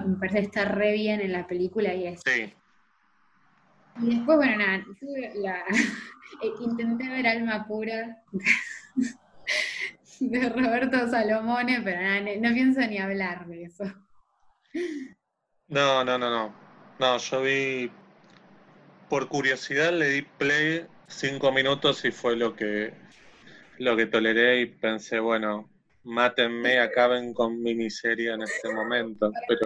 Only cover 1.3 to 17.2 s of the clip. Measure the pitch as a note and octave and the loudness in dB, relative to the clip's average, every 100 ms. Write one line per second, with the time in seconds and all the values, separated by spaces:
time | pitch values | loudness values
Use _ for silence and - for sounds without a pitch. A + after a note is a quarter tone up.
1.3 | F3+ F3+ F3+ F3+ A3 G3 F#3 F3 E3+ C3 | -4 -4 -2 -2 0 -2 -2 -6 -6 -2
2.3 | B2 G#2+ - _ _ _ _ _ _ _ | -2 -2 -12 _ _ _ _ _ _ _
3.3 | _ _ _ _ _ _ A#3+ A#3 A#3 A#3+ | _ _ _ _ _ _ -2 0 2 4
4.3 | D#4 C4 G#3 G3+ F#3+ G3 G3 C#4 C#4 A3+ | 6 6 4 2 0 -4 -14 -10 -8 -8
5.3 | G#3 F#3+ F3+ F3+ G#3+ - - - - - | -6 -4 -4 0 2 2 -2 -12 -20 -20
6.3 | - A3 A3+ A#3+ A#3 A#3 A#3 C4 C4 A#3 | -8 -6 -4 -4 -2 -2 -2 -4 0 0
7.3 | A#3 A3+ G#3+ G#3+ G#3+ A3 A3+ A#3 - _ | 0 -2 -4 -4 -6 -4 -6 -8 -12 _
8.3 | F#3+ - - - - - C4+ - - _ | -4 0 0 -2 -14 -8 -2 -2 -4 _
9.3 | - - - - - - - _ - A#3+ | -12 -4 -2 -2 -6 -8 -10 _ -6 -2
10.3 | B3 B3 A#3+ A#3+ A#3+ C4 B3+ A#3 A#3+ G#3+ | 0 0 2 2 2 2 2 2 2 2
11.3 | A3 A3+ A#3+ B3 B3 F#3+ F3 F#3+ G3 G#3 | 0 0 0 0 0 0 -2 0 -2 -2
12.3 | G3+ A#3 A#3+ C4 C4 A3+ G3+ G3 G3 F#3 | 0 2 4 4 4 0 -2 -4 -2 -4
13.3 | F3 F3 E3+ E3+ - G3 - _ - _ | -6 -12 -14 -14 -10 -10 -10 _ -20 _
14.3 | _ _ _ _ E4 F4 C#4+ C4 - _ | _ _ _ _ -8 -6 -8 -12 -18 _
15.3 | _ _ _ - C#3+ C#3 C3 B2+ B2+ A#2+ | _ _ _ -4 0 2 2 2 0 0
16.3 | A#2 A2 - - - - - B2+ B2 | -2 -4 -8 -20 -20 -14 0 2 2